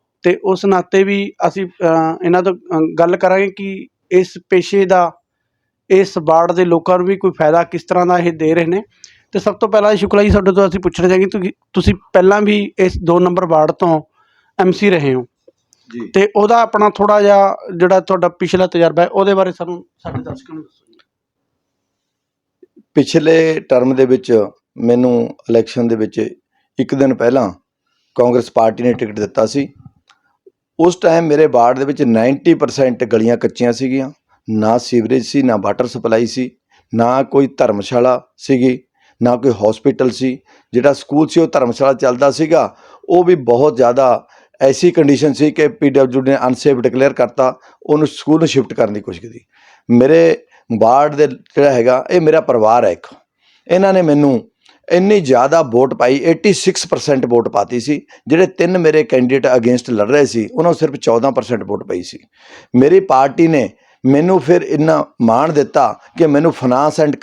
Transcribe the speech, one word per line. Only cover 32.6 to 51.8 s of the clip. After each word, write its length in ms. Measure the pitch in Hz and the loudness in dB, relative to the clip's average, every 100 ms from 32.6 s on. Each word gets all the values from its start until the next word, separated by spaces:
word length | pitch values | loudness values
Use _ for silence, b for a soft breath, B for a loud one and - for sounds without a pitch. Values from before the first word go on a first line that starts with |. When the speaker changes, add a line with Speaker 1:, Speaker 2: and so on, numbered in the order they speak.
| 147 - 127 120 | -2 -2 -2 -2
Speaker 2:
ਗਲੀਆਂ 340 | 120 117 113 117 | -2 0 0 -2
ਕੱਚੀਆਂ 360 | 110 - 120 | -4 -2 -2
ਸੀਗੀਆਂ, 380 | 117 131 135 135 147 _ _ - | -2 -4 -4 -6 -12 _ _ -8
ਨਾ 280 | 107 107 120 | -2 0 0
ਸੀਵਰੇਜ 480 | - 123 107 131 113 | 0 -2 0 -2 -2
ਸੀ, 160 | 143 | -2
ਨਾ 160 | 127 107 | 0 0
ਵਾਟਰ 300 | 101 101 123 | -2 -4 -4
ਸਪਲਾਈ 380 | 123 117 113 117 | -6 -2 -2 -2
ਸੀ, 260 | 131 127 - _ _ _ 113 | -6 -10 -12 _ _ _ -2
ਨਾ 280 | 117 131 | 0 0
ਕੋਈ 240 | 131 143 135 | 0 0 0
ਧਰਮਸ਼ਾਲਾ 800 | - 123 101 98 123 123 127 - _ | 0 -2 -2 -4 0 0 0 -6 _
ਸੀਗੀ, 420 | - 135 127 127 _ _ _ - | -4 0 0 -2 _ _ _ -4
ਨਾ 120 | 120 123 | -2 0
ਕੋਈ 160 | 131 | -2
ਹਸਪੀਟਲ 580 | 104 104 107 139 127 131 | 0 -2 -2 -2 -2 -2
ਸੀ। 300 | 110 131 127 _ b b | -2 -6 -6 _ b b
ਜਿਹੜਾ 200 | 120 135 | -2 0
ਸਕੂਲ 340 | 139 - 143 156 | 0 -2 -2 0
ਸੀ, 140 | - | 0
ਉਹ 60 | 160 | 0
ਧਰਮਸ਼ਾਲਾ 460 | 147 123 117 135 | 0 -2 -2 -2
ਚੱਲਦਾ 380 | 131 135 123 143 | 0 -2 0 0
ਸੀਗਾ, 440 | 135 156 160 110 - b b - | 0 0 0 -2 -6 b b -2
ਉਹ 140 | 175 | 0
ਵੀ 120 | 175 175 | 2 0
ਬਹੁਤ 400 | 120 120 151 123 | 0 2 2 2
ਜ਼ਿਆਦਾ 520 | 120 123 131 117 - b b b | 0 2 0 0 -4 b b b
ਐਸੀ 300 | 135 135 175 | 0 2 0
ਕੰਡੀਸ਼ਨ 420 | 170 143 135 147 | 2 2 2 0
ਸੀ 180 | 127 151 | 0 -2
ਕਿ 160 | 147 151 | 0 -2
ਪੀ 220 | - 143 | 0 0
ਡਬਲਯੂ 320 | 139 131 131 | 2 2 0
ਡੀ 100 | 131 | 0
ਨੇ 60 | 139 127 | 0 0
ਅਨਸੇਫ 300 | 123 147 131 | -2 0 0
ਡਿਕਲੇਅਰ 360 | 120 123 139 | 0 0 0
ਕਰਤਾ, 460 | - 123 - 127 127 b b | 0 -2 0 -2 -2 b b
ਉਹਨੂੰ, 240 | - 151 147 | -2 0 -2
ਸਕੂਲ 320 | - - 156 | -4 -2 0
ਨੂੰ 80 | 160 | 0
ਸ਼ਿਫਟ 260 | 135 113 | -2 -2
ਕਰਨ 200 | - 107 | -2 -4
ਦੀ 80 | 104 | -4
ਕੋਸ਼ਿਸ਼ 200 | 101 87 | -10 -14
ਕੀਤੀ। 180 | 113 117 _ b b b b | -16 -20 _ b b b b
ਮੇਰੇ 480 | 120 131 165 165 156 - b b 113 | 4 4 4 4 0 -6 b b 0
ਵਾਰਡ 360 | 113 131 151 143 | 2 4 2 0
ਦੇ 120 | 147 | -2
ਜਿਹੜਾ 460 | 127 _ - 143 | -2 _ 0 2
ਹੈਗਾ, 320 | 127 | 2